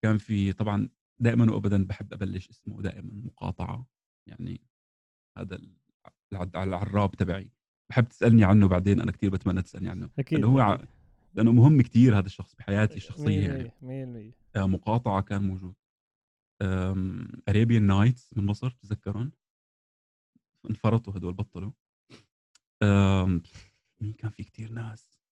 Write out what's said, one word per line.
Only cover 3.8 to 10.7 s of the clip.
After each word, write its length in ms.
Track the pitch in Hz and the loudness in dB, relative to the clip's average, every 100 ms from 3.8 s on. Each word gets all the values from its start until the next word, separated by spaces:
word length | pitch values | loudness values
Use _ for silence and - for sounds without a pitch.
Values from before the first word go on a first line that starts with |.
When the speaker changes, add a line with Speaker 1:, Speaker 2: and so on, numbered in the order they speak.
| 127 _ _ _ - | -14 _ _ _ -20
Speaker 1:
يعني 320 | - 87 90 _ _ _ _ _ _ _ - | -16 -14 -14 _ _ _ _ _ _ _ -16
هذا 180 | 95 92 | -14 -14
ال-، 220 | - _ _ _ - _ _ | -18 _ _ _ -20 _ _
الع-، 100 | 98 | -10
الع-، 200 | 90 90 | -10 -6
العراب 480 | 95 90 98 101 101 | -6 -4 -2 0 0
تبعي. 400 | - 90 90 95 _ _ _ _ | -2 -4 -4 -10 _ _ _ _
حاب 160 | - 120 | 0 0
تسألني 340 | _ 113 113 | _ 6 6
عنه 240 | 98 104 98 | 8 6 6
بعدين، 340 | 90 95 98 | 2 2 0
أنا 100 | 85 | 0
كتير 180 | - 101 | -2 -4
بتمنى 320 | 95 - 92 | -2 -2 -4
تسألني 280 | 90 - 90 | -6 -8 -10
عنه. 200 | 90 143 - | -10 -12 -10
Speaker 2:
أكيد، 200 | 135 156 | -6 0
Speaker 1:
لأنه 140 | 113 | 2
هو 60 | 131 | 4
ع-، 140 | 110 | 4